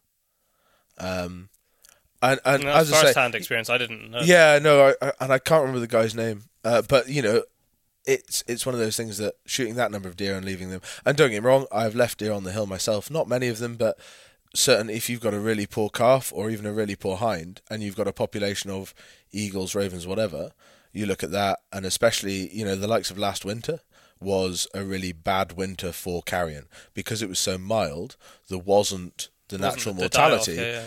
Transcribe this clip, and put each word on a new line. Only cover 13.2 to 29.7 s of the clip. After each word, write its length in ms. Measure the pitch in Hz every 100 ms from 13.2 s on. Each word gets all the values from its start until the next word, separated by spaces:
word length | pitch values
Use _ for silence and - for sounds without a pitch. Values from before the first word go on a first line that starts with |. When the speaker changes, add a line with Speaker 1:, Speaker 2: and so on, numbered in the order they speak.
| 113
Speaker 1:
many 200 | 127 123
of 100 | 110
them, 180 | 120 117
but 220 | 110 - - - - _ _
certain, 340 | - - 107 110
if 180 | 110 -
you've 120 | 120
got 140 | 110
a 40 | 104
really 280 | 110 107 101
poor 240 | 117 104
calf 420 | - 117 131 -
or 160 | 76 107
even 160 | 107 104
a 60 |
really 240 | 107 104 98
poor 220 | 98 92
hind, 420 | 113 90 85 98 -
and 120 | 107
you've 140 | 104 98
got 120 | 98
a 40 |
population 580 | - 110 107 101 98 98
of 240 | 98 95 - - _ _
eagles, 440 | 98 101 95 92
ravens, 320 | 101 98 90 90
whatever, 440 | 98 107 73 - - _ _ _
you 140 | 98 104
look 160 | 92
at 80 | 73
that, 300 | 95 98 - _
and 120 | 98 95
especially, 680 | - 117 - 98 98 92
you 120 | 101
know, 100 | 101
the 140 | 95 104
likes 220 | 110 92
of 80 | 95
last 260 | 101 95
winter 360 | 95 113 139 160 _ _ _ -
was 460 | 95 95 92 85 -
a 80 | 101
really 300 | 98 95 92
bad 400 | 82 98 95 98
winter 400 | 87 95 90 90
for 300 | - 95 87
carrion 440 | - 90 85 73 - - -
because 280 | - - 110
it 60 | 101
was 100 | 92
so 180 | 101 92
mild, 600 | 95 110 82 76 120 - - _ -
there 100 | 92
wasn't 680 | 95 101 101 95 90 - - _ -
the 100 | 98
Speaker 2:
Wasn't 160 | 98